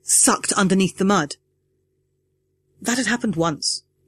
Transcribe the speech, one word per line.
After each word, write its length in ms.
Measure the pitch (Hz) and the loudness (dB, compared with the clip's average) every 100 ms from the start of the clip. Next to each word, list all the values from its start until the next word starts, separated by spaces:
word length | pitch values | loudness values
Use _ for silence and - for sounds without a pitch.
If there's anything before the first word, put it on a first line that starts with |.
sucked 500 | - - - 208 - | -2 2 2 2 0
underneath 440 | - 190 190 190 - | 0 2 2 0 0
the 60 | |
mud. 340 | 190 196 147 - _ _ _ _ _ _ _ _ _ _ _ _ _ - | 0 0 -2 -6 _ _ _ _ _ _ _ _ _ _ _ _ _ -12
That 200 | 185 240 | -4 -2
had 80 | 208 | -2
happened 280 | 240 226 156 | -2 -2 -2
once, 480 | 165 147 - - _ _ | -2 -2 -6 -8 _ _